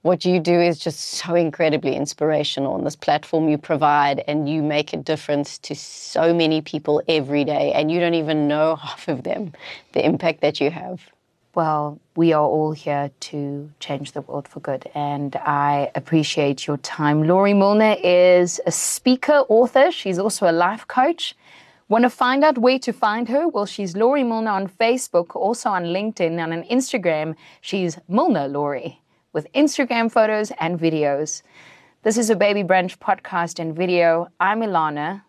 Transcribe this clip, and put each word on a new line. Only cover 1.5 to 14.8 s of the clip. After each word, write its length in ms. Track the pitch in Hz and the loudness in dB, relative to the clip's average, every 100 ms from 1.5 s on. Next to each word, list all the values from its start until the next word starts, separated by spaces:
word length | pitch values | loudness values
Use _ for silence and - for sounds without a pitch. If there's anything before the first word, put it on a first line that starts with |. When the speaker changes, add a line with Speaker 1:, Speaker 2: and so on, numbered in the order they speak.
| 156 160 151 135 139 | 0 0 2 -2 -4
Speaker 1:
inspirational, 800 | 143 - 156 151 147 - 139 - | -6 -2 0 0 -2 -4 -4 -4
and 100 | 147 | -6
this 120 | - | -4
platform 500 | - 151 - 165 160 | -2 -2 0 0 0
you 100 | 151 | 0
provide, 640 | - 151 151 147 143 135 - | -2 0 2 4 2 0 -4
and 220 | 151 147 | -4 -2
you 120 | 156 | -2
make 300 | 151 147 147 | 0 -2 -2
a 60 | - | -8
difference 600 | 135 156 - 143 143 - | -4 -4 -2 -4 -4 -10
to 160 | - 147 | -12 -12
so 580 | - - - 160 165 | -12 -18 -6 0 2
many 260 | 170 160 156 | 2 2 0
people 400 | 156 151 151 147 - | -4 -6 0 0 2
every 380 | 156 135 147 139 | -2 0 -2 0
day, 260 | 147 143 | 0 0
and 180 | 143 151 | 0 0
you 120 | 175 | 0
don't 120 | 175 | 0
even 340 | 170 156 156 147 | 0 0 0 0
know 260 | 151 156 156 | 2 0 -2
<laughs> 120 | - | -8
half 200 | - - | -12 -8
of 160 | 135 | -6
them, 300 | - - 190 - - - _ | -4 -6 -8 -12 -18 -20 _
the 120 | - 151 | 0 0
impact 360 | 160 175 156 | 0 -2 0
that 180 | 147 - | -2 0
you 120 | 403 | -2
have. 280 | 170 180 185 - _ _ _ _ - | -2 -12 -12 -16 _ _ _ _ -2
Speaker 2:
Well, 440 | 160 151 147 151 _ - | 0 -2 -4 -8 _ 2
we 160 | 165 | 4
are 100 | 156 | 4
all 300 | 151 156 156 | 2 2 -2
here 360 | 151 - 143 143 _ - | -4 -4 -4 -4 _ -12
to 400 | 147 143 143 147 147 | -8 -8 -8 -12 _
change 320 | - 139 143 | -10 -8 -8
the 80 | 147 | -12
world 260 | 139 143 143 | -10 -12 -10
for 140 | 151 | -12
good, 300 | 143 131 | -8 -8